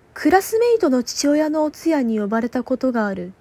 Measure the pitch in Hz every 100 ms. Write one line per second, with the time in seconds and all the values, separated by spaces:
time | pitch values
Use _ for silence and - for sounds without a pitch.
0 | _ - 302 381 - 440 480 453 330 254
1 | 240 - 285 294 311 311 302 - 330 302
2 | 240 220 202 226 233 254 240 254 262 233
3 | 208 190 180 -